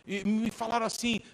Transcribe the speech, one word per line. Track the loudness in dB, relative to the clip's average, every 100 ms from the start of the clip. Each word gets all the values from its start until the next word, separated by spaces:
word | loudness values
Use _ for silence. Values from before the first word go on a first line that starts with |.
| -6
E | -2
me | 2 2 2
falaram | -2 0 0 0
assim, | -2 0 -2 -4